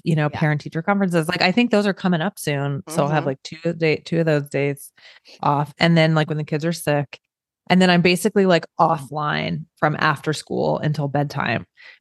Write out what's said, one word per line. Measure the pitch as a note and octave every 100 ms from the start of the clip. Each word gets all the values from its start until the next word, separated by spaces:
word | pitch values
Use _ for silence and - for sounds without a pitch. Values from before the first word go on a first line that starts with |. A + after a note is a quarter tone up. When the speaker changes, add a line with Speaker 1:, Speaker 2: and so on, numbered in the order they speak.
Speaker 1:
you | -
know, | D#3 D3+
Speaker 2:
Yeah. | -
Speaker 1:
parent | D#3 D3
teacher | D3+ D#3+
conferences. | E3 G3+ G3 E3+ D#3
Like, | F3
I | F3
think | F#3 A#3+
those | G#3 G#3
are |
coming | F3+ F#3+ F3
up | F3 -
soon. | - C#3+ C#3 C#3 -
So | D#3+
I'll | C#3+
have, | D3+
Speaker 2:
Mm-hmm. | C#3
Speaker 1:
like, | C3
two | - D#3+ E3
day, | E3 D#3+ D#3
two | - E3
of | D#3+
those | D3 C#3+
days | C#3+ C#3+ C#3+ - _ - - _ -
off. | C#3+ C#3+ D3+ -
And | E3+ E3+
then, | D#3+
like, | D#3+ D3+
when | D3+
the |
kids | D3 D3+
are | E3
sick, | E3 - C#3+ C#3+ - _ _ _ _ -
and | F#3
then | F#3
I'm | F3
basically, | F3 F3+ A3 G#3 F#3+
like, | E3+ - -
offline | E3 D#3+ C3+ D3 D3+ D#3 D#3 E3 D#3 _
from | D#3 D3+
after | D#3 C#3+ -
school | D3+ - - D3+ D#3
until | D3+ D3+ C#3+
bedtime | D3 D3 C#3+ A2+ A#2 E3+ _ - -